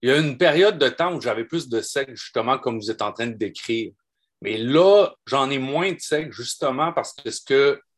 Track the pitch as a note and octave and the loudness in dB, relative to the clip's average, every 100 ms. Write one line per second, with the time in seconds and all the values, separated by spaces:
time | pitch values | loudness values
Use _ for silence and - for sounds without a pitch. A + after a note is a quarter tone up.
0 | B2 C#3+ D#3 B2+ F3 D3+ G3+ F3 C3+ - | 2 2 2 2 2 6 4 4 0 0
1 | E3+ E3 A#2+ G#2+ A2+ E3 C3 A2+ - C#3 | -2 -2 -4 -4 -4 -6 -4 -4 -4 -4
2 | C3+ A2+ - B2 A2+ C3+ B2+ A2+ G#2 G#2+ | -6 -10 -8 -4 0 -2 -2 -6 -6 -6
3 | G#2 G2+ A#2+ A2 G#2 - - A#2 G#2+ - | -6 -6 -6 -6 -8 -8 -6 -4 -6 -12
4 | _ _ _ _ G2+ G#2+ A#2 D3 F#3 G3+ | _ _ _ _ -8 -4 0 4 6 6
5 | F#3+ - - C3+ C3+ C#3 C3 D3 F#3+ F3 | 4 -2 -2 0 0 -2 -4 -2 -2 -4
6 | - D3+ D#3 A2 A#2+ - C#3 C3 D#3+ D#3 | -4 -4 -4 -10 -12 -6 -4 -2 -2 -2
7 | A2 - A2+ - - C3+ C#3 C3+ _ | -6 -8 -10 -10 0 4 4 2 _